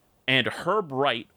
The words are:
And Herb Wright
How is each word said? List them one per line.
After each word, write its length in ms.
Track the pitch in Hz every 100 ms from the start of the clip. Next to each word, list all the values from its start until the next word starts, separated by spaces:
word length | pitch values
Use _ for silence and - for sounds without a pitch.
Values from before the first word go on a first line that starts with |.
| _ _ -
And 200 | 131 113
Herb 420 | - 170 214 165
Wright 380 | 131 139 117 -